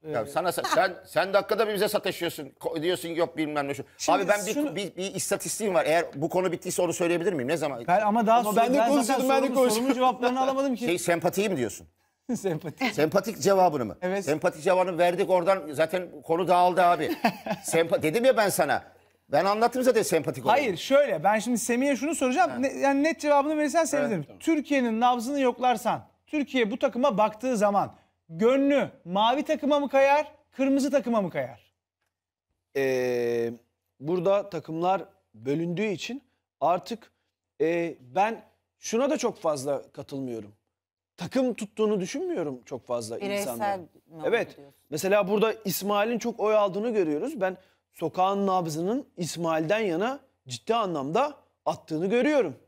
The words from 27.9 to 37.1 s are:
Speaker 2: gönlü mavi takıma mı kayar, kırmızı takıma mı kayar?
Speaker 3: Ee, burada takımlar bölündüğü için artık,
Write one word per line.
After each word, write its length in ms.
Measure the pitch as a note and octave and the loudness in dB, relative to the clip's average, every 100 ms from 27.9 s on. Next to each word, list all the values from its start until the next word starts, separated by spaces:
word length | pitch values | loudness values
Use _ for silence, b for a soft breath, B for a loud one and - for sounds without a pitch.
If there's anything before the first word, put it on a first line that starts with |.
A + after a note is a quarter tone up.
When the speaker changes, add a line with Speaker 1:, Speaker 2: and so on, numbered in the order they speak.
| b b b _ | b b b _
Speaker 2:
gönlü 600 | E3 A3 C4+ C#4 C#4+ G3 - E3+ | 0 2 4 4 2 0 -6 -4
mavi 380 | F#3 A3+ C4+ | 0 2 2
takıma 360 | D4+ D#4 C#4 D4 | 0 -2 2 0
mı 100 | C#4+ | 2
kayar, 420 | C4+ C4+ C#4+ D4 - _ | 4 4 4 2 -10 _
kırmızı 400 | - C4+ C4+ C4+ | -2 0 2 2
takıma 300 | C4+ B3 A#3 | 0 0 0
mı 80 | F#3 | 0
kayar? 440 | D3+ B2+ A#2+ _ _ _ _ _ _ _ _ _ _ _ C#3 | -4 -6 -10 _ _ _ _ _ _ _ _ _ _ _ -2
Speaker 3:
Ee, 760 | C3+ C3 B2 B2 A#2+ A#2 A#2 A#2+ _ _ _ _ | 0 2 0 0 0 0 -2 -6 _ _ _ _
burada 500 | C#3 F3+ E3+ G3 G3+ | -4 0 2 2 0
takımlar 520 | E3 C#3+ D#3+ F3 F#3+ - _ _ | -10 -8 -2 0 0 -2 _ _
bölündüğü 520 | G#2+ A#2 D3 E3+ F3 G#3+ | -12 -4 -2 -2 -2 -2
için 380 | F3 - B3+ _ _ _ _ | -4 -8 -12 _ _ _ _
artık, 500 | D3 F3+ - A#3 - | 0 0 -4 -12 -12